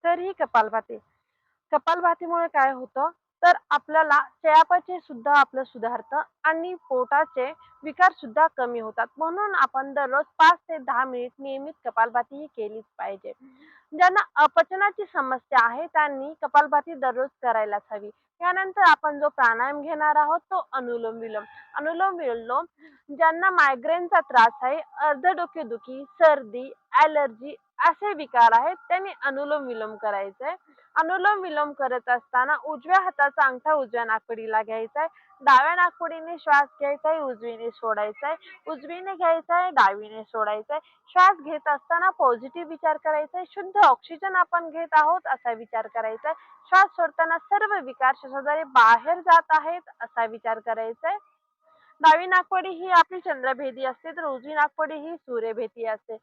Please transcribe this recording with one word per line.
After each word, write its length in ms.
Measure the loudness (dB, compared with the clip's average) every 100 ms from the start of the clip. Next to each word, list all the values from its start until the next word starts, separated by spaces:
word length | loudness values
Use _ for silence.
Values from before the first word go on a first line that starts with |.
| 0
तर 100 | -2
ही 140 | -4
कपालभाती. 640 | -6 0 0 0 -4 _ -18 _ _ _ _ _ _ _
कपालभातीमुळे 720 | -2 0 0 0 0 -4 -4 -2
काय 260 | 0 0
होतं, 380 | 0 -10 -4 -4 -4 _ _
तर 100 | 4 4 _
आपल्याला 580 | -4 0 0 4 2 0 _
चयापचय 560 | 4 6 6 2 -2 -12
सुद्धा 340 | _ -8 2 4
आपलं 280 | 4 -2
सुधारतं 580 | -10 -8 -6 -6 -6 -6 -8 _
आणि 300 | -2 -2 -6 -10 _
पोटाचे 640 | -4 0 0 0 -4 -8 -8 _ _
विकार 300 | -14 2 2
सुद्धा 340 | 2 -6 0 2 2
कमी 240 | -4 -4
होतात. 260 | -8 -6 -6 -4
म्हणून 360 | -6 -4 -4
आपण 400 | 0 0 -2 -6
दररोज 300 | -4 -2 -2
पाच 340 | -4 4 4 4 _
ते 100 | -10
दहा 260 | -4 -4
मिनिट 260 | -4 -6 -10 _
नियमित 340 | -12 -10 -12 -12
कपालभाती 520 | -8 -2 0 0 -6 -12
ही 100 | -16
केलीच 380 | -12 -10 -12 -18 -12
पाहिजे. 340 | -12 -12 -16 -20 -20 _ _ _ _
ज्यांना 500 | 2 2 2 -2 2
अपचनाची 600 | 2 2 -2 0 -2 -2 -8
समस्या 540 | -6 -4 -6 _ 0 2
आहे, 200 | -2 -4
त्यांनी 480 | -2 -2 -4 -10 -8
कपालभाती 520 | 2 2 4 0 -2
दररोज 340 | -6 -4 -4 -6 _
करायलाच 400 | -2 -2 -2 -6 _
हवी. 180 | -14 -14 _ _ _
त्यानंतर 420 | -4 -2 -4 4
आपण 400 | 4 4 0 -2
जो 80 | -4
प्राणायाम 540 | 2 0 2 -2 -4
घेणार 340 | -8 -2 0 2
आहोत, 240 | 2 -2
तो 280 | _ -6 -4
अनुलोम 460 | -8 -6 -6 -8 -10
विलोम. 260 | -10 -10 -12 -20 -14
अनुलोम 420 | -8 -6 -2 -2 -2
विलोम 480 | -6 -6 -4 -4 -4 _ _ _ _
ज्यांना 420 | 2 2 2 0
मायग्रेनचा 680 | 2 2 2 -2 -2 2 0
त्रास 340 | 4 4 4 2
आहे, 180 | -4 -4 -8 -2
अर्ध 300 | -2 2 0
डोकेदुखी, 760 | 0 -6 -8 -10 -12 -12 -18
सर्दी, 680 | -18 _ 4 4 -2 -14 -14 -18 _
ॲलर्जी 640 | 2 2 2 -2 -6 -18 -18 _ 0
असे 360 | 0 0 -6
विकार 340 | -6 -2 4 6
आहेत, 240 | 6 2 -4 -4
त्यांनी 220 | -4 -4 -6
अनुलोम 440 | -6 -6 -4 -4 -4
विलोम 300 | -10 -10 -8
करायचंय. 600 | -6 -6 -8 -8 -10 -10 _ _ _ -2
अनुलोम 440 | -2 0 0 0
विलोम 320 | -4 -4 -4
करत 360 | -4 -4 -4 -2
असताना 480 | -4 _ -2 0 -2
उजव्या 380 | -4 -10 2 2
हाताचा 440 | 2 0 -2 2 0
अंगठा 260 | 0 -2
उजव्या 320 | 0 0 -4
नाकपुडीला 580 | -2 -4 _ -10 -4 -4
घ्यायचा 380 | -2 -8 -6 -6
आहे, 80 | -6 _ _ _
डाव्या 300 | 4 6 6
नाकपुडीने 600 | 2 0 _ -10 -10 -12 -10
श्वास 280 | 2 2 2 _
घ्यायचा 320 | -6 -2 -2
आहे, 100 | -2
उजवीने 500 | -4 -8 -12 -10 -12
सोडायचा 560 | -8 -4 -2 -4 -6 -8
आहे, 100 | -8 -12 -20 -12
उजवीने 440 | -12 -12 -14 -12
घ्यायचा 420 | -2 0 0 0 0
आहे, 140 | 2
डावीने 520 | 4 2 2 -12 -16
सोडायचा 520 | -10 -4 -4 -4 -6
आहे. 60 | -8 _ _ _
श्वास 300 | 4 4 4
घेत 240 | -6 -6 -2
असताना 420 | -4 _ 0 0
पॉझिटिव्ह 600 | 2 0 0 -6 -12 -12
विचार 260 | -4 -4 -2
करायचा 340 | -2 -2 -4 -10
आहे, 80 | -12
शुद्ध 360 | -12 -4 4 6
ऑक्सिजन 500 | 4 -4 -10 -4 0
आपण 340 | 0 -2 -4
घेत 180 | -10 0
आहोत 280 | 2 4 0 -2
असा 260 | -6 -4
विचार 340 | -8 -8 -8 -6
करायचा 420 | -8 -8 -6 -8
आहे. 60 | -8 _ _ _
श्वास 220 | 4 4
सोडताना 480 | 2 -4 0 -2 -2
सर्व 460 | 0 0 0 -2
विकार 300 | -6 -2 0 0
श्वासाद्वारे 480 | -6 -8 -4 -4
बाहेर 560 | 2 4 6 4 2 -4
जात 220 | 4 4 4
आहेत 300 | 0 0 -10 -12 -16
असा 240 | -10 -6 -6
विचार 320 | -6 -8 -6
करायचा 500 | -6 -6 -6 -6 -6
आहे. 80 | -6 _ _ _ _ _ _ _ _
डावी 260 | 4 4 4
नाकपुडी 420 | 0 0 -4 -4
ही 220 | -10 2
आपली 300 | 2 2 -4
चंद्रभेदी 640 | -6 -4 -4 -4 -8 -6
असते, 260 | -8 -8 -14
तर 140 | -8
उजवी 300 | -8 -8 -6
नाकपुडी 400 | -2 -2 -2 -6
ही 220 | -6 -12 -14
सूर्यभेदी 680 | -8 -6 -6 -8 -10 -8
असते. 320 | -8 -8 -12 -18